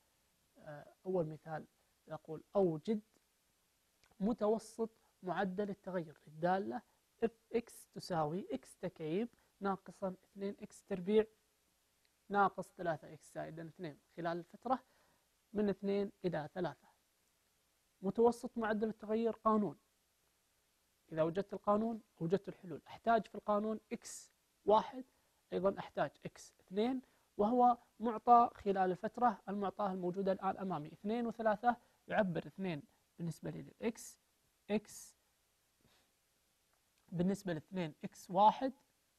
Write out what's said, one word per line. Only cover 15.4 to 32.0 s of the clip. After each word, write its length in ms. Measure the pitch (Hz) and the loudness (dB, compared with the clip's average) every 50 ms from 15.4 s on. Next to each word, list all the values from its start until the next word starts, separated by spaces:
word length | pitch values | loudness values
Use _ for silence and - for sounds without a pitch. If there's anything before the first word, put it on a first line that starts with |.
| _ _ | _ _
من 160 | - 202 214 202 | 0 2 2 2
اثنين 440 | 190 - 202 202 196 202 202 226 - - - | 0 0 0 0 2 2 0 -2 -4 -4 -4
إلى 240 | 180 170 160 143 151 - | -2 -2 -2 -6 -6 -6
ثلاثة". 340 | 185 180 147 139 _ _ - _ _ _ _ _ _ _ _ _ _ _ _ _ _ _ _ _ _ _ _ _ - | -4 -4 -4 -4 _ _ -20 _ _ _ _ _ _ _ _ _ _ _ _ _ _ _ _ _ _ _ _ _ -6
متوسط 560 | 185 180 - 233 233 240 233 - - 233 - 233 | -6 -4 2 4 4 4 4 2 -10 -10 -6 -4
معدل 300 | 220 208 220 208 226 220 | -2 -2 0 0 -2 -4
التغير 440 | - - 214 202 220 226 233 220 | -4 -8 -6 -4 -2 0 0 -2
قانون، 440 | 208 - - 220 214 214 208 151 - _ _ _ _ _ _ _ _ _ _ _ _ _ _ _ _ _ _ _ _ _ _ _ _ _ _ - | -2 0 2 4 4 4 2 0 -4 _ _ _ _ _ _ _ _ _ _ _ _ _ _ _ _ _ _ _ _ _ _ _ _ _ _ -8
إذا 100 | 160 160 | -2 0
وجدت 300 | 156 170 160 202 196 - | 0 0 0 -2 -4 -6
القانون 500 | 196 185 - 208 202 214 226 233 226 214 - _ _ - | -8 -4 2 2 2 2 2 -2 -4 -6 -12 _ _ -6
وجدت 300 | 165 165 196 185 - 185 | -2 0 0 0 -2 -6
الحلول. 340 | - - - 170 147 - _ - | -16 -14 -12 -12 -12 -12 _ -16
أحتاج 380 | - - - 226 233 220 - | -14 -4 2 4 4 4 2
في 80 | - - | -2 -10
القانون 460 | 208 - - 208 208 214 214 220 214 _ - | -6 -2 0 0 2 2 -2 -4 -6 _ -10
اكس 400 | 240 - - - - - - - _ _ _ _ _ _ - | -10 -10 -10 -14 -14 -14 -16 -20 _ _ _ _ _ _ 4
واحد 400 | - 214 214 208 - - 262 254 _ _ _ _ _ _ _ _ - | 6 6 6 4 2 -10 -14 -14 _ _ _ _ _ _ _ _ -6
أيضا 260 | 180 185 180 196 - 175 | -4 2 2 2 0 0
أحتاج 320 | - - - 151 160 139 _ - - | -10 -8 -2 -2 -2 -2 _ -10 -14
اكس 300 | 165 - - - - _ _ | -14 -14 -14 -20 -20 _ _
اثنين، 420 | _ - 185 202 220 254 269 254 - _ _ _ _ _ - | _ -6 -2 0 0 0 0 -4 -6 _ _ _ _ _ -2
وهو 420 | - 202 214 247 247 247 247 240 - - _ _ - | 0 2 4 6 6 6 6 6 4 -2 _ _ -4
معطى 500 | 214 240 214 214 - 247 240 233 233 - - | -4 -4 -4 0 6 8 8 8 8 6 0
خلال 360 | - - 202 190 190 185 185 | -4 -2 -2 2 2 2 0
الفترة 520 | 180 - - 214 - 240 240 240 196 - - 196 | 0 -2 -4 -6 -2 2 2 2 2 0 -8 -6
المعطاة 440 | 196 208 196 180 - - 208 190 | -4 -2 -4 -4 -2 -2 -4 -2
الموجودة 400 | 185 190 175 180 175 196 190 190 | -2 -2 -2 -2 -2 0 0 0
الآن 240 | 190 190 190 190 - | 0 0 0 -2 -2
أمامي، 360 | - 190 190 170 147 151 156 | -2 -4 -4 -4 -4 -6 -10
اثنين 340 | 165 - - 202 226 240 233 | -14 -8 -4 -4 -2 -2 -2
وثلاثة، 500 | 226 - - 220 220 208 190 240 240 233 - _ _ _ _ | -4 -4 0 0 0 0 2 2 0 0 0 _ _ _ _